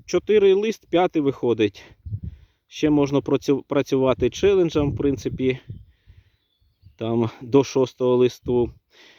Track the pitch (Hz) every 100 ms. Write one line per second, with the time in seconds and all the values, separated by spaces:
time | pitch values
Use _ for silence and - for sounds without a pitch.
0 | - 180 - 214 196 190 220 208 - 170
1 | 180 165 139 131 123 110 104 - - _
2 | - 107 - - _ _ _ - 156 147
3 | 143 139 - 139 - 139 - 143 135 135
4 | 131 123 127 - 196 196 170 160 143 120
5 | 143 135 131 120 131 127 - - - _
6 | _ - _ _ _ _ _ _ - -
7 | 110 117 113 - 127 131 131 135 127 -
8 | 127 123 123 - - 123 117 - _ _
9 | -